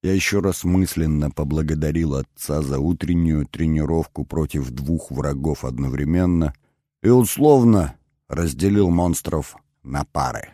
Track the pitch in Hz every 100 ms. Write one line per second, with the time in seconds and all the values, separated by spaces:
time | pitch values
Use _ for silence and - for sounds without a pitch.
0 | 90 95 - 101 95 90 90 90 92 -
1 | 80 76 73 69 73 76 78 78 78 80
2 | 80 67 67 _ - 76 71 67 76 85
3 | 80 85 82 76 71 - 82 78 76 82
4 | 78 - 71 82 76 76 64 62 69 82
5 | - 65 71 69 73 71 64 62 67 67
6 | 71 85 90 85 78 - _ _ _ _
7 | 104 123 110 - 147 143 120 104 76 -
8 | _ _ _ 71 85 64 95 101 95 87
9 | 87 85 - 80 71 - _ _ 65 69
10 | 67 78 65 - -